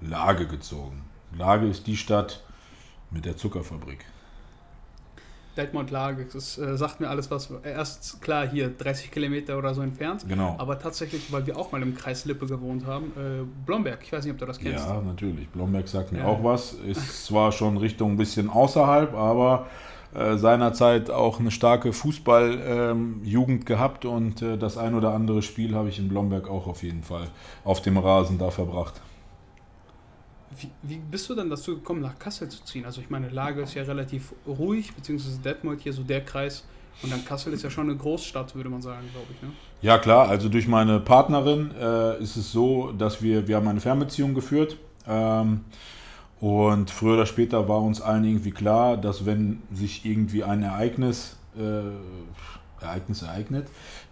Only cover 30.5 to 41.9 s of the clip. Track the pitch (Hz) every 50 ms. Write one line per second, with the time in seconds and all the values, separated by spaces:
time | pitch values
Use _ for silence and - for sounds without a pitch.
30.5 | - - - 135 - - - 143 156 160 160 151 156 196 - - 254 220 190 165
31.5 | 147 139 - - 170 147 - - 175 165 139 127 127 - - 208 208 - 170 135
32.5 | - - - - - 131 117 120 123 131 120 - 143 135 131 123 127 131 139 147
33.5 | 143 143 143 135 - 143 135 135 139 139 135 135 139 131 131 - - - - 147
34.5 | 139 131 156 190 214 226 208 - - - 135 - 147 143 131 135 131 131 131 135
35.5 | 147 - - 156 147 147 - 147 131 135 127 127 135 135 135 - - 139 139 143
36.5 | 139 - - - - - - - - - - 131 131 127 127 - 139 135 - -
37.5 | 151 135 - 139 127 156 151 151 143 139 139 151 160 175 - - - 135 131 131
38.5 | - 135 131 127 127 123 123 127 123 123 123 123 127 127 117 - - - 131 139
39.5 | 147 - - - - - - 110 113 113 - 110 113 123 131 95 101 101 104 107
40.5 | 104 117 110 120 117 113 110 110 107 104 104 - 127 131 143 - 151 143 131 147
41.5 | 147 151 151 147 - - 123 113